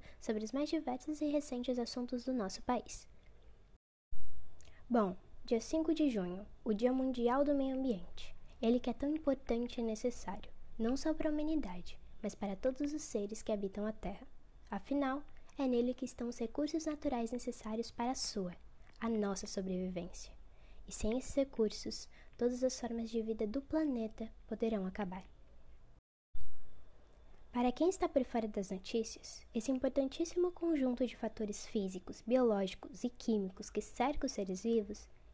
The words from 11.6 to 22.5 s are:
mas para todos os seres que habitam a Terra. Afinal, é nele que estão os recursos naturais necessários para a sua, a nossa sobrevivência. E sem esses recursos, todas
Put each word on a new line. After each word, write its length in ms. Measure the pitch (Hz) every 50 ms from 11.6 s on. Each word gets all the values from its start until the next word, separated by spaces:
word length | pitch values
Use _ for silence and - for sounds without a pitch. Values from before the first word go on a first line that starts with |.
| 208 185 180 180 - - - - - - - -
mas 120 | - 202 -
para 220 | - 208 196 190
todos 380 | 190 - 262 262 - 294 285 302
os 80 | 302
seres 400 | - - - 214 202 208 220 -
que 100 | - -
habitam 340 | 220 202 196 190 - 208 208
a 60 | 214
Terra. 340 | 220 - - 196 202 - - - - - - - - - - -
Afinal, 500 | 208 196 - - 277 285 277 262 269 294 285 - - - - - -
é 100 | - 269
nele 260 | 262 247 240 240 247 254
que 120 | - 254
estão 220 | 247 - - 240
os 120 | 240 240 -
recursos 460 | 233 220 - 285 302 302 - 320 320
naturais 460 | 311 302 294 - 294 254 240 226 226
necessários 600 | 254 240 - 254 233 - - 214 220 226 233 -
para 200 | - - 233 247
a 40 | 262
sua, 400 | - - - - 202 185 175 175 - - - - - - - - -
a 100 | 226 226
nossa 360 | 226 214 202 202 190 - 214
sobrevivência. 880 | - - 202 190 190 185 180 185 185 180 175 175 175 - - - - - - - - - - - - - - -
E 40 | -
sem 260 | - - - 208 233
esses 180 | 262 - - -
recursos, 720 | 285 269 269 - - 220 208 - - - - - - - - - - - - -
todas 260 | - 240 247